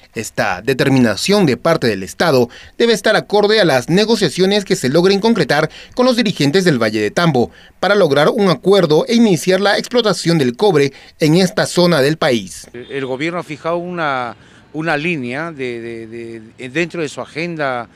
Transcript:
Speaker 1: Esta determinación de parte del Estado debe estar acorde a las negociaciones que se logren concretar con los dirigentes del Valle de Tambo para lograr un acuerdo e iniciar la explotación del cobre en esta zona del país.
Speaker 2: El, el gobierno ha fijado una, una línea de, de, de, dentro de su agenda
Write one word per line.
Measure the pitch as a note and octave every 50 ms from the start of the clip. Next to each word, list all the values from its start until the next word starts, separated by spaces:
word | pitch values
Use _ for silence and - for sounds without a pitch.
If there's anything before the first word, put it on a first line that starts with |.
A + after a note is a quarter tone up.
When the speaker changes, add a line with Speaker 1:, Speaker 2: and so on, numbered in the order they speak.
| - _ -
Speaker 1:
Esta | A#2 G#2+ - - - A#2 G2+ F2+ F2+
determinación | A2 C3 C3 B2+ C#3+ C#3 C3+ C3 A#2+ A2 G2 - - - G3 G#3 F#3
de | C3+ A#2
parte | - - E3 E3 D3+ -
del | A#2 G2+ F#2+ F#2+
Estado | - - - F#3+ E3 C3+ B2+ A#2+ A#2+ - - - - -
debe | - A#3+ A#3
estar | A3 - - A3 G#3
acorde | E3+ - - G3 G#3 G3+ G3+ A3 A3
a | F#3+
las | D#3+ C3+ B2+ A#2
negociaciones | - E3 G3+ A3 G#3 A#3 G#3 G#3 C#3 - E3+ F#3 F#3+ G3+ G#3 G3
que | - F3+
se | - - B2
logren | C#3+ E3+ F3 G3 G3 G3
concretar | G3+ A3+ A#3 F#3 D3 A#2 C#3+ D3+ D#3+ - - - - - -
con | - B3
los | B3+ B3
dirigentes | B3 G#3 G#3 - - D3 C#3 D3+ G3 F3+
del | F3 C#3+ A2+
Valle | A2+ G#2+ G#2+ A2
de | G#2+ G#2
Tambo | - F3 F3 E3 C#3 A#2+ A2+ - - - - - _ _
para | F#3 F#3 G3+
lograr | G#3 F#3 D3 C3+ C#3+ D#3
un | G3+ C4 A#3 G3+ F#3
acuerdo | D3+ - - F3+ G3+ G3 F3 D3 D3+ D#3+ -
e | - A#3+
iniciar | A#3 A#3+ G#3+ F3 D3+ - F3+ F#3 F#3
la | G3+ G3 G#3+
explotación | - - - A#3+ B3 G#3+ G#3 E3+ - - E3 E3+
del | D#3+ C3 B2 A#2
cobre | - G#3 G#3 E3 C#3+ C#3+ C#3 - - - - - -
en | E3 D3+ D#3
esta | F#3 F#3+ F3+ - F3 D#3
zona | - - F3 F3+ F3 E3 C#3+
del | C3 D3 D#3+
país. | - E3+ D3 B2 A2 F#2+ F#2 - - - - -
Speaker 2:
El, | A#2+ B2 -
el | C3 C#3 C3+
gobierno | B2 C3 B2+ D#3 E3+ F3 F3
ha | D3+
fijado | D3+ D3+ B2+ - E3 E3+
una, | F3 F3 F3+ F3+ E3+ D#3+ C#3+ C3+ B2+ B2 A#2 G2+ - - - - - - _ -
una | D3+ D#3+ E3+ D3+
línea | D3 D3+ F3+ E3+ C#3+ B2 A#2+ B2+ D3 E3 E3+ D#3+
de, | C3+ C3 B2 A#2+ A#2
de, | A2+ A#2 A#2 A2+ A2+ A2 A2+ A#2 A#2 A2+ A2+ A2+ A2 A2+ B2
de, | - B2+ B2+
dentro | B2+ D#3+ F3 D#3+ - E3+
de | D#3
su | C3+ - C3
agenda | A#2 - - D3 E3+ F3 E3 D#3 C#3+ C3 B2+ A#2+ A2+ - -